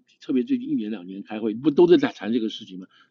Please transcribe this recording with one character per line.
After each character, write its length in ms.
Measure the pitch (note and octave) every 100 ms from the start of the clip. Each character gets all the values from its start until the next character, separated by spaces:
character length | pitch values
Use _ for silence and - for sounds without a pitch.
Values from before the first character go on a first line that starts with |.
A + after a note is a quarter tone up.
| _ _
特 120 | -
别 120 | C3
最 140 | B2 B2+
近 120 | C#3
一 40 | C#3
年 160 | G#2
两 140 | G#2+ F2+
年 180 | F#2+
开 160 | - G#2+
会， 140 | A2
不 180 | A2 D3
都 160 | D3 F3
是 100 | E3
在 140 | C3+
谈 200 | - G2+
这 60 | A#2
个 100 | A2
事 160 | -
情 140 | G2+ F#2
吗？ 80 | F#2 _ _